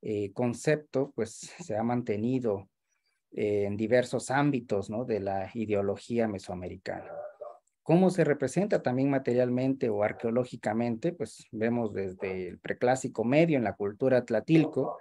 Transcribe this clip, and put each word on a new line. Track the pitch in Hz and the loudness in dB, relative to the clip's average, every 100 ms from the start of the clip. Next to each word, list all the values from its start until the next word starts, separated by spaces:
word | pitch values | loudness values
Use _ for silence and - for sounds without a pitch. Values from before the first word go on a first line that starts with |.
eh, | - 104 101 | -4 -4 -4
concepto, | 101 123 117 - 151 - 131 143 - | -2 -2 -2 0 0 0 -2 -2 -4
pues, | 107 | -6
se | - - - 170 107 | -8 -16 -14 -6 -2
ha | |
mantenido, | 117 123 120 104 117 131 113 98 98 _ _ _ _ _ _ | 0 -2 -2 -2 0 0 0 -4 -6 _ _ _ _ _ _
eh, | - 107 104 101 | -4 0 0 0
en | 101 | -2
diversos | 110 123 123 123 - | 2 2 2 -2 0
ámbitos, | 135 147 131 120 101 98 | 2 2 0 -2 -4 -2
¿no? | 107 | -4
De | 127 107 | -2 -2
la | 98 98 95 117 | -2 -4 -6 -6
ideología | 104 101 101 98 - 117 113 | -2 0 0 -4 -4 -2 0
mesoamericana. | 95 - 90 90 92 - 92 - - - - - - _ _ | -2 -6 -8 -8 -10 -8 -10 -10 -12 -12 -14 -16 -16 _ _
¿Cómo | - 165 190 | 2 4 6
se | 180 151 | 4 2
representa | 143 131 170 208 - | 2 0 0 0 0
también | 131 127 139 | 0 2 2
materialmente | 139 135 123 123 123 131 135 123 | 2 2 2 2 2 0 0 0
o | 104 | 2
arqueológicamente? | 107 - 117 120 123 123 113 110 120 113 170 | 0 0 -2 0 -2 -4 -2 0 0 0 -4
Pues, | 175 113 - - | -4 -8 -12 -12
vemos | 107 113 120 113 | -2 0 0 -2
desde | 98 98 92 95 92 90 | -2 -6 -4 -6 -4 -6
el | 92 | -8
preclásico | - - 123 131 123 - | -6 0 2 2 0 -2
medio | 113 147 170 143 | 2 4 4 4
en | |
la | 107 - | 0 -2
cultura | 101 107 131 127 117 | -4 0 2 4 2
tlatilco, | 110 107 160 147 - - - | -2 4 4 4 0 -4 -6